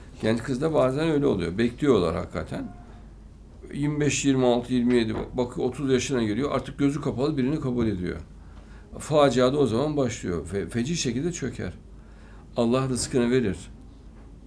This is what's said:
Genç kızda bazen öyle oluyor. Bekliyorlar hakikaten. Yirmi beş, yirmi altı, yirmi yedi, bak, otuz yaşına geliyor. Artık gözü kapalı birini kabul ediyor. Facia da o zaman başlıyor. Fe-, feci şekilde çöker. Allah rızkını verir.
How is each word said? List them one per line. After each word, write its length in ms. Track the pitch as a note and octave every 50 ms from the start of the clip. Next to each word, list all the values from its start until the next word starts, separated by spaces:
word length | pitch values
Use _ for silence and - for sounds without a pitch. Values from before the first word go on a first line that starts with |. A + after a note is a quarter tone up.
| - - - -
Genç 220 | - A2 A2+ A#2 -
kızda 300 | - B2+ B2 D3+ D#3+ D#3
bazen 360 | C#3 C3 B2+ C3 D3 D#3+ E3
öyle 160 | D#3 C#3+ D3
oluyor. 320 | C3+ A2+ F#2 E2+ E2 F2 G#2+
Bekliyorlar 580 | A#2 A#2+ - - D3 C#3+ A#2+ G2 F2 D#2+ E2+
hakikaten. 600 | F2 F2 - - E2+ D#2+ - - - C4+ - - - - - - - - - - - - - - - - - - - - - -
Yirmi 260 | C#3 C#3+ D3 D3+ D3
beş, 260 | D3+ C#3 C#3+ - -
yirmi 200 | C#3 C3 C3 B2+
altı, 280 | B2 A#2 A#2+ A#2+ B2 B2+
yirmi 220 | B2 A#2+ B2 B2
yedi, 200 | A#2+ A2+ A2 G#2+ G#2 G#2 - -
bak, 240 | B2+ B2 A#2+ - -
otuz 340 | B2+ B2 B2 C#3 D3 C3
yaşına 320 | C3 B2 A#2+ - C#3 A#2+ A#2
geliyor. 280 | G#2 G#2 A#2 C#3+ C#3+
Artık 280 | D3 B2+ C3 - - -
gözü 220 | C#3+ C#3 C#3+ D3+
kapalı 360 | - C3+ G#2 A2 C#3 D#3 D3+ C3+
birini 220 | B2 C3 D#3 D3
kabul 280 | C3 C3 B2 A#2+ A#2 A2
ediyor. 320 | G2 F2+ F2+ E2+ D2+ E2 - - - - - - - - - - - - - - - -
Facia 540 | - - D3+ D3+ C#3+ C#3 A#2 C#3+ D3 C3 C#3
da 40 | D3
o 100 | C#3 A2
zaman 300 | G#2+ A#2 C#3+ D3+ D3+ C#3+
başlıyor. 480 | C3 A#2 A2 - - F#2 F2 D#2+ D2 E2
Fe-, 220 | F#2+ G2+ E2+ E2+
feci 260 | - A#2 A#2+ D3 F3
şekilde 360 | D#3+ - C3 A2+ B2+ D#3 F3
çöker. 420 | - - C#3 A#2 - - G2+ F#2 - - - - - - - - - - - - - - - - - B2
Allah 320 | A#2 A2+ A#2+ C3 C3+ C3
rızkını 420 | B2+ A#2 - - - B2 A#2+ A#2+
verir. 260 | B2 C3 A2+ F#2+ F2 - - - - - - - - - - - - - - - - - -